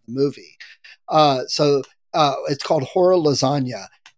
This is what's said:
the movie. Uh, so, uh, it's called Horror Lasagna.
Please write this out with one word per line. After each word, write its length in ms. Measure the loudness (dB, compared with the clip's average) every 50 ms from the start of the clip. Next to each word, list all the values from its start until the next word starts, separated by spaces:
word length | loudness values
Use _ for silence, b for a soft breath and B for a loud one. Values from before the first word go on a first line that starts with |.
| _
the 60 | -10 -4
movie. 440 | -2 -2 -2 -4 -8 -18 -20 _ -20 B B B B B B B B B
Uh, 360 | 0 2 4 4 4 2 0 -4
so, 360 | -6 -2 0 2 2 2 0 -2 -6 _ _ _ _ 0
uh, 200 | 0 0 0 0 -2 -4 -6
it's 140 | -6 -4 -2
called 200 | -2 -2 -2 -2
Horror 320 | -2 0 2 2 4 4
Lasagna. 720 | 2 2 0 0 0 0 0 0 -2 -4 -6 -8 -12 -14 -18 b b b b b